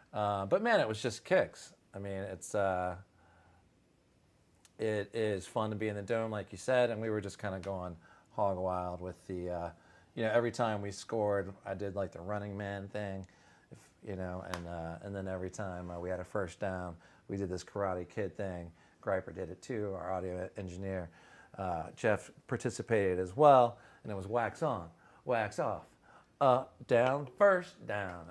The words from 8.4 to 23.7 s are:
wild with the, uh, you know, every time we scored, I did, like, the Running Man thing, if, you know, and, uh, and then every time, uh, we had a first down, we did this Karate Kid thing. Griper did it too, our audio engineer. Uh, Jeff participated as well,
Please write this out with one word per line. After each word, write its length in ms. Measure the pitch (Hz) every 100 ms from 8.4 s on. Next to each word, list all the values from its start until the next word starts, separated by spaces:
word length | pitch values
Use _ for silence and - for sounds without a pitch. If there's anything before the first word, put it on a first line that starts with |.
| 101 92
wild 440 | 92 90 90 90
with 140 | 90 - -
the, 220 | 90 90
uh, 200 | 87 85 - - - - -
you 80 |
know, 80 | 110
every 200 | 117 120
time 300 | 117 113 104
we 100 | 101
scored, 640 | 98 - 113 104 101 95 98 101
I 80 |
did, 220 | 98 101 95
like, 160 | 95
the 100 | 85
Running 340 | 90 104 104 101
Man 300 | 101 98 101
thing, 400 | 107 101 95 92 - - - _
if, 60 | - - _ 110
you 80 | 95
know, 300 | 92 90 -
and, 140 | 87 87
uh, 280 | 85 82 82
and 140 | 98 98
then 120 | 95
every 220 | 92 92
time, 400 | 101 98 90 90
uh, 80 | 87
we 100 | 90
had 100 | 90
a 40 |
first 360 | 92 104 90 -
down, 360 | 101 92 90 85 - - -
we 100 | 98
did 120 | 95
this 140 | 90
Karate 440 | - 101 98 90 87
Kid 300 | - 95 -
thing. 340 | 98 87 85 - - _
Griper 300 | 104 95 - 85
did 140 | 82
it 120 | 87
too, 320 | - 117 104 92
our 160 | 87
audio 360 | 92 92 90 92 -
engineer. 520 | 92 87 98 95 85 - - - - -
Uh, 320 | 92 82 80 -
Jeff 360 | 113 101 - - -
participated 720 | 120 123 110 110 110 98 90
as 160 | 92 104
well, 420 | 147 131 117